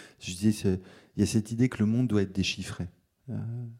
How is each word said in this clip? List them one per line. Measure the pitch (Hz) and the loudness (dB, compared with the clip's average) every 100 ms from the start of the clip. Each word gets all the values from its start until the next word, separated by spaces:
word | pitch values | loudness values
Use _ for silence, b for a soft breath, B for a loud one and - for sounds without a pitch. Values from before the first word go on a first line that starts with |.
| B B | B B
Je | - | -12
disais, | 90 104 | 0 2
c'est, | 107 101 92 B B B B | 4 2 0 B B B B
il | |
y | |
a | 98 | 2
cette | 117 104 | 2 0
idée | 117 127 | 0 0
que | - | 2
le | 107 | 2
monde | 113 127 | 2 2
doit | 104 | 2
être | 95 92 | 2 0
déchiffré. | 92 - 90 - 85 - _ _ - | -2 -2 -8 -8 -10 -12 _ _ -10
Euh, | 107 107 120 120 117 | -8 -6 -8 -10 -14